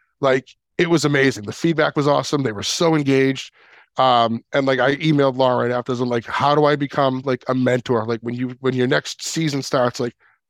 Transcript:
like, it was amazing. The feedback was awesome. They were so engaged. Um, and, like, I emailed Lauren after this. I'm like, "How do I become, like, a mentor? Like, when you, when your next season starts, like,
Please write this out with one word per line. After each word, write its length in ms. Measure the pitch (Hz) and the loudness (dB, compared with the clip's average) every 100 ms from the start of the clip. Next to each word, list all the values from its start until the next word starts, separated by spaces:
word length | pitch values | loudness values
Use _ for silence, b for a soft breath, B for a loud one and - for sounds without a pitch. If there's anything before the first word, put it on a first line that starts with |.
| b _ | b _
like, 300 | 139 131 - - _ - | 0 0 -2 -18 _ -4
it 120 | 170 | 0
was 160 | 165 151 | 2 2
amazing. 400 | 143 135 107 104 | 2 2 0 -6
The 80 | |
feedback 420 | - 165 156 147 - | -4 -2 0 0 0
was 120 | 143 | 0
awesome. 360 | 139 135 151 | 0 0 -2
They 80 | 127 | -2
were 120 | 104 | -4
so 320 | - - 165 156 | -6 -2 0 2
engaged. 580 | 135 135 135 131 - b b b b - | 2 2 2 0 -8 b b b b 0
Um, 460 | 131 120 117 113 - | 2 4 2 -2 -4
and, 160 | 143 135 | -2 0
like, 120 | 131 | 2
I 180 | 127 139 | 0 0
emailed 400 | 151 143 139 127 | 2 2 2 2
Lauren 340 | 131 123 120 | 2 2 0
after 220 | 123 123 | -2 -4
this. 80 | 123 | -4
I'm 80 | 123 | -2
like, 160 | 120 - | -2 -4
"How 280 | - 143 | -2 2
do 120 | 147 147 | 4 2
I 100 | 147 | 2
become, 460 | 143 - 135 131 | -2 0 0 0
like, 220 | 139 127 - | -4 -4 -2
a 80 | 131 | 0
mentor? 500 | 123 127 - 117 110 | 2 0 0 -2 -2
Like, 140 | 117 | -6
when 160 | 117 123 | -6 -6
you, 220 | 123 127 | -8 -4
when 140 | 131 | -4
your 140 | 127 123 | 0 0
next 360 | 151 - - | 0 -2 -10
season 380 | - 165 160 139 | -8 -4 -2 -4
starts, 400 | - 147 123 - | -2 0 0 -2
like, 140 | 123 - _ _ _ | -6 -8 _ _ _